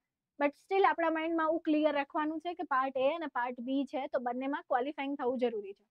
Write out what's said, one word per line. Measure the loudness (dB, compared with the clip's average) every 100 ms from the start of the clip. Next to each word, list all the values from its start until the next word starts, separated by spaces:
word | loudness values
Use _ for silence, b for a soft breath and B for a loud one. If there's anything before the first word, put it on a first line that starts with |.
| _ _ _ -2
But | -2
still | -2 _ 4
આપણા | 4 4 2
માઇન્ડમાં | 2 0 0 2
આવું | 0
ક્લિયર | 2 2 4
રાખવાનું | 2 -2 -2 -2 -2
છે | -6
કે | -6
પાર્ટ | -2 0 0 2
એ | 0
અને | 0 -4
પાર્ટ | -4 -4 -4
બી | -2 -2
છે | -2 -4 -4
તો | -2
બંનેમાં | -2 -4 -4 -6
ક્વોલિફાઇંગ | -2 0 0 -4 -6 -2
થવું | -2 0
જરૂરી | -2 -2 -8
છે. | -16 _